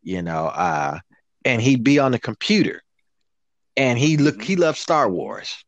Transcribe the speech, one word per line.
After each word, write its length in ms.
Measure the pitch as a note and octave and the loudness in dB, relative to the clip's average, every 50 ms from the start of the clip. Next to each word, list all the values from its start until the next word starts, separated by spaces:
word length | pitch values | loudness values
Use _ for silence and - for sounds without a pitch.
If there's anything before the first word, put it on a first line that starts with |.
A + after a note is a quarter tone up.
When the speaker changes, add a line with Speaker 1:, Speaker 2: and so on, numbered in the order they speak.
Speaker 1:
you 200 | _ E2 F#2 F2+ | _ -6 -6 -6
know, 260 | F2 E2+ E2 D#2+ D#2+ | -4 -4 -4 -2 -4
uh, 520 | D#2+ - D#2 F2+ F2 D#2 D2+ C#2+ C#2+ C#2+ - - _ _ _ _ _ _ _ _ | -4 -2 -2 -2 0 0 -2 -4 -4 -6 -8 -14 _ _ _ _ _ _ _ _
and 160 | B2+ B2+ A2+ | -2 -2 2
he'd 220 | A2+ C3+ C#3 B2 A2+ | 2 2 2 2 4
be 160 | C3+ C#3+ D3 | 2 4 4
on 120 | C#3 C3 | 4 2
the 80 | B2+ - | 0 -2
computer 640 | - B2+ A2 _ - - G#3 G#3 D#3+ F#2+ - - _ _ _ _ _ _ _ _ _ _ _ _ _ _ _ _ _ _ _ | -4 -8 -10 _ -2 0 2 2 2 0 -2 -8 _ _ _ _ _ _ _ _ _ _ _ _ _ _ _ _ _ _ _
and 240 | C3+ C3+ B2+ A#2+ A#2+ | 0 2 2 2 2
he 180 | C#3+ D#3 D#3+ | 2 2 4
look, 240 | D3+ C#3+ D3+ D3 D3 | 4 4 2 2 -2
Speaker 2:
Mm-hmm. 20 | - | -4
Speaker 1:
he 120 | - G3 | -4 0
loved 220 | F3 F3 D#3+ D3 | 2 2 0 0
Star 320 | - - - E3+ D3+ C#3 G#2+ | -4 -2 0 2 2 2 2
Wars. 540 | F2+ F2+ G2+ G2+ G2+ G2+ - - - - - | 0 -4 -6 -8 -10 -12 -12 -14 -14 -14 -18